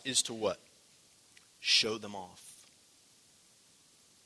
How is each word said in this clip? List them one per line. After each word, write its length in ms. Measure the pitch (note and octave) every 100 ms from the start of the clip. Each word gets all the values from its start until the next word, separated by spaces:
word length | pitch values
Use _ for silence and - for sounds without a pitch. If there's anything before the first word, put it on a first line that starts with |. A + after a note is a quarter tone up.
is 180 | C3+ B2+
to 120 | -
what? 260 | A2+ G#2 F2 - - - - - - - - - -
Show 400 | - - A2+ A2+
them 160 | G#2
off. 280 | G2+ F#2 F2+ - - - - - - - - - - - - - - - - - -